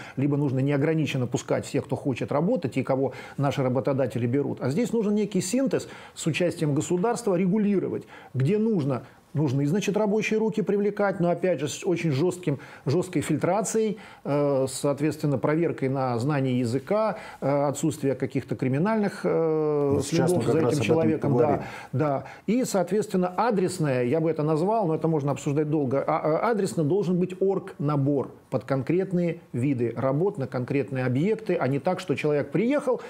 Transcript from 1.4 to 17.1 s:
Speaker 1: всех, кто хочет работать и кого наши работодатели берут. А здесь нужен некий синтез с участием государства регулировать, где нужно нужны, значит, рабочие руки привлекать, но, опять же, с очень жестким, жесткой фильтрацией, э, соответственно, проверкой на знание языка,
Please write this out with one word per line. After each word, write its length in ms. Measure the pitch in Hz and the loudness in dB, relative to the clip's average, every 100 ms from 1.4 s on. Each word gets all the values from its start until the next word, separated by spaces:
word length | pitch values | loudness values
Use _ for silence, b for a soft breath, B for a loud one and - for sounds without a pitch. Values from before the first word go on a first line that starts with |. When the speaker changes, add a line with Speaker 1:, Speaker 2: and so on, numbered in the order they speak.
| - 131 | -2 -2
Speaker 1:
всех, 200 | - 139 | 0 -4
кто 100 | - | -2
хочет 380 | 127 143 120 117 | -4 -2 -4 -2
работать 440 | 135 175 254 - 135 | 0 0 0 -2 -2
и 60 | |
кого 300 | 127 135 135 B B - | 0 0 0 B B -2
наши 260 | 139 135 | -2 0
работодатели 220 | 127 127 131 131 127 120 120 | 0 0 0 0 0 0 0
берут. 320 | 135 131 113 | 0 -2 -4
А 80 | 127 | -2
здесь 240 | 156 233 | 0 0
нужен 200 | 233 202 | 0 0
некий 280 | 208 202 190 | 0 0 -2
синтез 460 | - 254 269 165 - B B | 0 0 2 0 -4 B B
с 120 | - 170 | -6 -2
участием 480 | 139 175 - 156 | 0 0 0 0
государства 600 | 139 151 180 226 233 208 | 0 0 0 0 0 0
регулировать, 720 | 185 196 214 202 196 135 110 - B B | 2 2 2 2 2 0 -6 -8 B B
где 240 | 123 135 214 | -2 2 2
нужно 460 | 220 202 139 120 B B _ | 2 2 0 -2 B B _
нужны, 320 | 139 151 135 143 | -2 0 2 2
значит, 300 | 202 196 196 | 0 0 0
рабочие 420 | 214 214 - 220 | 2 2 2 2
руки 240 | 220 - | 0 0
привлекать, 560 | 190 202 208 202 202 190 | 0 0 0 0 0 2
но, 100 | 175 | 0
опять 300 | 170 185 160 | 2 0 0
же, 80 | 143 | -2
с 180 | - | -4
очень 280 | - 170 165 | -2 0 0
жестким, 480 | 131 175 180 - 135 B B - | 2 0 0 -4 -4 B B -2
жесткой 340 | 160 175 151 | 0 0 -2
фильтрацией, 800 | - 151 160 196 190 220 220 - B B | 0 0 2 0 0 0 0 -4 B B
э, 440 | - 143 143 135 131 | -2 0 2 2 0
соответственно, 680 | - 147 135 151 151 151 131 | -2 -2 0 -2 0 0 0
проверкой 500 | 151 156 165 - 131 | 2 2 0 0 -2
на 280 | 135 131 120 | 0 0 0
знание 400 | 135 147 135 123 | 0 0 2 0
языка, 580 | 120 131 - 208 220 | 0 -2 0 0 0